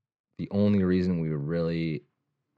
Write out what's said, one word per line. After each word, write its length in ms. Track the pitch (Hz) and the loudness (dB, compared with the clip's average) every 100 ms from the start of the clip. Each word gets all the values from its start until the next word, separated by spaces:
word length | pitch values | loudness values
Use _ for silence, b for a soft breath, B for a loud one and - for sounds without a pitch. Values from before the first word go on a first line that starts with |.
| _ _ _ - | _ _ _ -12
the 100 | 80 | -4
only 320 | 101 104 101 | 0 2 4
reason 380 | 92 92 90 85 | 4 2 2 0
we 80 | 78 | -2
really 720 | 76 73 85 82 85 82 76 - _ _ _ _ | -4 -2 -2 -2 -2 -2 -4 -10 _ _ _ _